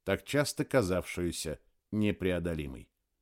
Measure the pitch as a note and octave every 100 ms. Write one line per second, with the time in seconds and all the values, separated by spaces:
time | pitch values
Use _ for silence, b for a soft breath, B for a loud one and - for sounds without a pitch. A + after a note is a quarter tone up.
0 | - F#2+ - C#3 C#3+ - D3 C3+ F#2+ F2+
1 | - - F2 D#2+ D#2 D2 _ _ _ G#2+
2 | G#2 F#2+ F#2 F2+ E2+ E2 C#2+ B1 - _
3 | _ _